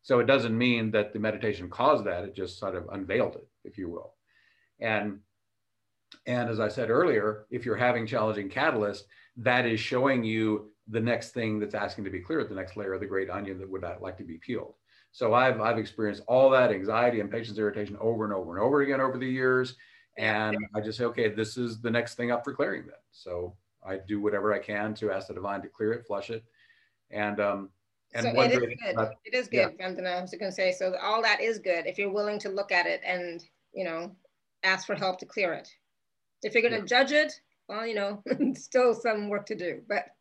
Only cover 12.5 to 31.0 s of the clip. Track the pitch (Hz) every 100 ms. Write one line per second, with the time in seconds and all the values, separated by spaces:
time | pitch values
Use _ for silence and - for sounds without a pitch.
12.5 | 95 90 107 101 95 98 95 95 95 101
13.5 | 92 95 92 87 87 92 92 85 82 -
14.5 | 113 - - _ _ _ - 117 120 131
15.5 | 110 110 113 110 - 104 101 - 127 135
16.5 | 131 104 101 98 113 123 117 98 117 113
17.5 | 104 104 104 104 104 110 110 107 98 85
18.5 | 87 117 143 139 135 131 127 127 131 127
19.5 | 127 127 - - _ _ - 110 107 107
20.5 | 107 104 107 107 110 120 117 110 104 110
21.5 | 127 120 110 117 117 117 - 120 143 139
22.5 | 127 127 90 - - _ - 90 87 90
23.5 | 90 _ _ 95 95 95 104 104 101 104
24.5 | 101 - 104 110 107 107 95 95 92 98
25.5 | 98 98 - 107 117 - 101 101 113 _
26.5 | _ _ _ _ _ _ 104 104 104 101
27.5 | 101 95 _ _ _ _ 120 - 123 123
28.5 | 123 117 - 110 113 110 - 214 254 233
29.5 | 220 180 - 185 185 180 180 185 180 196
30.5 | 185 185 185 185 185